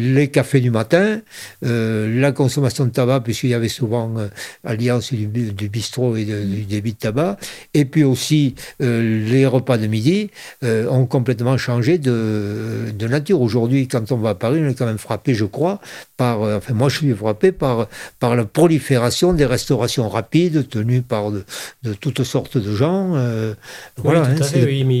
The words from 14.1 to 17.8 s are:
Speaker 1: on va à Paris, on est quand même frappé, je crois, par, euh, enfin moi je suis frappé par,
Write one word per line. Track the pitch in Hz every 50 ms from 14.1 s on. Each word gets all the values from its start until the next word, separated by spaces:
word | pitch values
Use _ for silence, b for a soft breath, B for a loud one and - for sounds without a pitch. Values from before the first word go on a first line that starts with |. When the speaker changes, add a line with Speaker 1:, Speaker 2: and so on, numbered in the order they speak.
Speaker 1:
on | 135
va | 117 107 110
à | 101
Paris, | - - 113 143 165 156
on | 139
est | 120
quand | - 127
même | 113 110 104
frappé, | - - 113 98 - - 120
je | 101 107
crois, | 98 - 131 151 180 202 202 B B B B B B _
par, | - 127 123 117 104 110
euh, | 107 107
enfin | 101 - - 120
moi | 107 135 143
je | 131
suis | - 151 139 117
frappé | 98 104 110 104 104 - 185
par, | 185 - 151 135 120 113